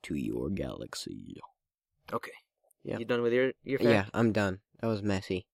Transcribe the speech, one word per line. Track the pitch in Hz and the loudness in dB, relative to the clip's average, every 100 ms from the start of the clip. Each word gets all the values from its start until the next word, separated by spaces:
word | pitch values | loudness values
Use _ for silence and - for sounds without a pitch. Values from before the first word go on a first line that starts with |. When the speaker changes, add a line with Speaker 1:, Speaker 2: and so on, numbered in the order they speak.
Speaker 1:
to | - | -4
your | 76 58 57 67 | -4 -2 -2 -2
galaxy. | 95 67 - - - - - 50 - - _ _ _ _ _ - | -2 -4 -8 -10 -10 -10 -10 -12 -16 -18 _ _ _ _ _ -8
Speaker 2:
Okay. | 117 - - _ _ _ _ | -8 -8 -16 _ _ _ _
Speaker 1:
Yeah. | - 113 | -8 -6
Speaker 2:
You | |
done | 117 123 | -2 2
with | 120 | 4
your, | 120 131 - | 4 2 0
your | - 131 | -4 2
fact? | 120 | 6
Speaker 1:
Yeah, | 107 101 | 4 4
I'm | - 117 | 2 4
done. | 107 101 95 _ _ | 4 2 0 _ _
That | 117 | -2
was | 107 | 0
messy. | 101 95 - 92 - | 2 0 0 -4 -4